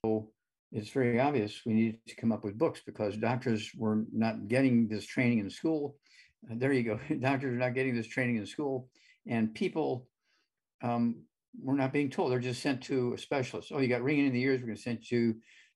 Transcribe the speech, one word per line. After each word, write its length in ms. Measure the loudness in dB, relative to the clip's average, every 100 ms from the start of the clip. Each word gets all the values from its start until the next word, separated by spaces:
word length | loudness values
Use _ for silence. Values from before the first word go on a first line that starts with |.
So 280 | 0 0 -2 _ _ _ -12
it's 180 | -8 -4
very 300 | 0 2 4
obvious 420 | 4 2 -2 -4 0
we 80 |
need 260 | 2 2 0 -12
to 80 | -4
come 160 | 0
up 120 | 0
with 140 | -2 0
books 240 | 0 -2
because 320 | -10 -4 -4 0
doctors 520 | 0 0 0 0 -2 -4
were 280 | 0 0 0
not 360 | 0 0 -2 0
getting 400 | 2 4 4 2
this 180 | -2 -4
training 340 | 0 2 2
in 100 | 0
school. 460 | -4 -2 0 -4 -10 _ -20 -20 _ -10
Uh, 60 | -2
there 160 | 2
you 100 | 2
go. 160 | 0 -2 -2
<laughs> 100 | 0
Doctors 340 | 0 0 0
are 40 | 0
not 180 | 0 0
getting 200 | 0 -2
this 120 | -4
training 300 | -2 0 0
in 80 | -4
school, 440 | -4 -4 -4 -8 _ _ _ -4
and 260 | 0 0
people, 540 | 0 -2 -2 -2 -4 -8 _ _ _ _ _ _ -8
um, 420 | -2 0 0 -2 -10 _ _ -8
were 140 | 0 2
not 180 | 2
being 160 | 2 0
told. 220 | 0 0
They're 80 | 0
just 220 | 0 -2
sent 200 | -2 -2
to 300 | -2 0 0
a 40 | -2
specialist. 540 | -2 -2 -2 -6 -6
"Oh, 80 | 0
you 80 | 2
got 160 | 2
ringing 240 | 2 2 2
in 60 |
the 80 | 2
ears. 200 | 2 0
We're 60 | -2
gonna 100 | -8
send 340 | -6 -6 0
you 220 | 2 4 2 -6 -20 -20